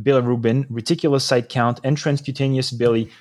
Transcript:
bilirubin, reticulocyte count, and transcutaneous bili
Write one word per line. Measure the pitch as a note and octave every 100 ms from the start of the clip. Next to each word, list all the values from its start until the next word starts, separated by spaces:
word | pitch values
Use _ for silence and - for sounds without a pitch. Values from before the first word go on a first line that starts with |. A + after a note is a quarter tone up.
bilirubin, | B2 C3+ A#2+ A#2+ A2+ C3 C3+
reticulocyte | A#2 A2+ E3+ D#3 C#3 - B2+ A#2
count, | C3 A#2+ A#2+
and | C3 D3
transcutaneous | D#3 C#3+ - C3 C3+ C3 B2+
bili | A#2+ A#2+ A2+ A2 -